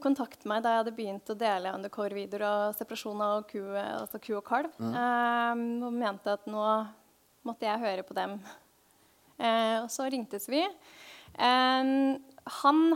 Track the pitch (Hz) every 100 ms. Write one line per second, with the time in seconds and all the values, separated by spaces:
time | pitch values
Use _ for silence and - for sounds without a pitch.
0 | 277 269 233 - 208 214 233 226 226 226
1 | 208 202 - 214 233 190 185 196 202 -
2 | 202 202 196 202 208 208 208 214 220 226
3 | 220 208 208 208 208 208 196 202 202 -
4 | 214 220 - 208 - 240 320 - 226 240
5 | 240 240 240 240 233 240 233 233 240 240
6 | 226 196 208 202 - 214 214 220 214 -
7 | _ _ _ _ - 226 220 214 226 190
8 | 190 196 185 202 190 - _ _ _ _
9 | _ _ _ - 233 226 226 226 233 -
10 | 269 262 220 202 - 277 381 370 - -
11 | - - - - 247 254 254 262 262 269
12 | 269 269 - - - - 277 311 330